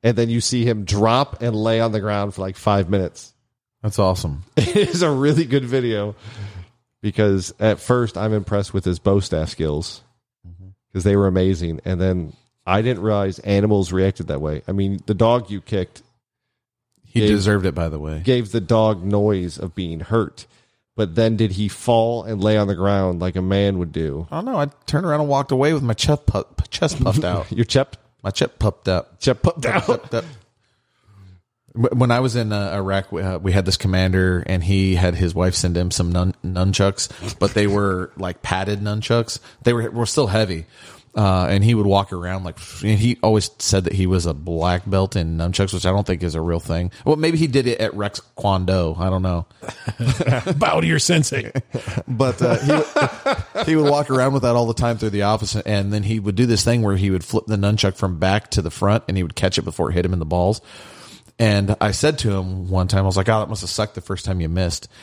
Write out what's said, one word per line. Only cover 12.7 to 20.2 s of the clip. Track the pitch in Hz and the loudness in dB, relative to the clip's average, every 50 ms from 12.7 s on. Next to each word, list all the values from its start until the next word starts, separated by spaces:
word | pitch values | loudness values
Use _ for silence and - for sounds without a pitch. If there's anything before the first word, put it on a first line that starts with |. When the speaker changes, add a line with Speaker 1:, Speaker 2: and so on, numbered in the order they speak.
| 92 104 | 0 0
Speaker 1:
didn't | 110 123 127 95 | 0 0 -2 -2
realize | 92 110 107 101 98 95 92 - | -2 -2 0 0 -2 -4 -6 -6
animals | - 104 101 101 101 107 104 101 95 85 | -2 0 2 2 4 4 2 2 2 0
reacted | 90 92 95 98 95 - 85 69 | 0 0 0 0 0 -2 -6 -6
that | 76 69 | -6 -4
way. | 76 76 76 73 - - | -4 -4 -6 -6 -6 -4
I | |
mean, | 95 98 98 98 98 95 - | -2 -2 -2 -2 -2 -6 -4
the | - 104 | -4 0
dog | 87 113 113 120 123 110 95 | 2 4 4 4 2 0 -6
you | 101 95 | -12 -12
kicked | - - - 98 90 - _ - _ _ _ _ _ _ _ _ _ _ _ _ _ _ _ _ _ _ _ _ _ | -8 -4 -4 -4 -4 -4 _ -20 _ _ _ _ _ _ _ _ _ _ _ _ _ _ _ _ _ _ _ _ _
Speaker 2:
He | - _ 120 | -4 _ 2
Speaker 1:
gave | 107 104 | 4 4
Speaker 2:
deserved | 104 101 95 104 104 101 90 | 4 4 4 2 2 2 2
it, | 95 71 | 0 0
by | 85 82 82 | 0 -2 -2
the | 78 76 | -4 -6
way. | 76 78 78 78 87 | -6 -6 -6 -4 0
Speaker 1:
gave | 127 127 123 120 98 | 2 2 2 0 -2
the | 92 117 | -4 -4
dog | 95 - 117 110 110 110 107 87 | 0 2 2 4 4 2 2 0
noise | 85 98 101 104 101 107 104 95 90 87 80 - | -2 0 0 2 2 2 2 0 -2 -6 -8 -8
of | - 90 82 | -10 -8 -6
being | - 92 85 82 82 | -6 -6 -6 -6 -8
hurt. | 87 - 110 117 | -6 0 0 0